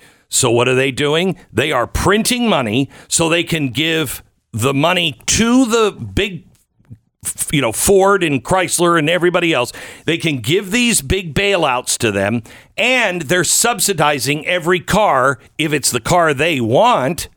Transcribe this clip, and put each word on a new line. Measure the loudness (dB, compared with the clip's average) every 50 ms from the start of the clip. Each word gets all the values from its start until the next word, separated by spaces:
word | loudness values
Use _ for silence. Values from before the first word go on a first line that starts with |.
| -20 -20 _ _ _ -6
So | -2 0 2 2
what | 4 4 2
are | 2 2
they | 2 0 0
doing? | -2 -2 -2 0 0 0 0 -2 -4 -6 -10 _ -4
They | -2 -2 0
are | 0 -2 -2
printing | -2 -2 0 2 2 2 2 0 0 -2 0 0 0
money | 0 0 0 0 0 0 -2 -2 -6 -16 -10
so | -4 -2 0 0 0
they | 0 0 0
can | -2 -2 -2 -2 -4
give | -2 -2 -2 -2 -2 -2 -4 -4 -8 -12 -16 _ _ _ _ _
the | -6 -2 -2 0 0
money | 2 2 2 2 0 -2 -4 -4 -6 -4
to | -2 0 0 2 4 4 4 2
the | 2 2 0 0 0
big, | -2 -6 -10 -6 -4 -4 -4 -4 -6 -10 -16 _ _ _ _ _ _ _ _ -20 -20 -20 _ _ _ _ -12
f-, | -12 -10 -10 -6 -4
you | -2 0
know, | 0 -2
Ford | -2 0 2 4 4 6 6 4 4 2 2
and | 0 -2 -2 -2
Chrysler | 0 0 0 0 0 0 0 2 2 2
and | 2 2
everybody | 2 0 2 2 2 2 2 0 0 0
else. | 0 -2 -4 -8 -14 -16 -18 -20 -10 -4
They | -4 -4
can | -2 -2 -2 -4
give | -4 -2 -2 -2 -2 -2 -2
these | -2 0 0 2 0 0
big | -2 -2 -4 -4 -4 -4 -4
bailouts | -2 0 0 0 2 2 0 0 -2 -2 -4 -4 -2
to | -2 0
them, | 0 0 0 0 -2 -4 -6 -10 -18 -20 -20 _ _
and | -2 0 0 2 2 0 0 -2 -4 -4
they're | -2 0 0 0
subsidizing | 0 0 0 0 0 0 -2 -2 -2 0 0 0 0 0 0 -2 -2 -4 -4 -4
every | -4 -4 -2 0 0 0 0
car. | 0 0 0 2 2 2 2 2 2 2 0 -2 -6 -12 _
If | -4 -2 -2 -2
it's | -2 -2 -2
the | -2 -2
car | -2 0 2 2 2 2 2
they | 0 0 0 0 0
want, | 0 2 2 4 4 4 2 2 0 -2 -4 -6 -10 -12 _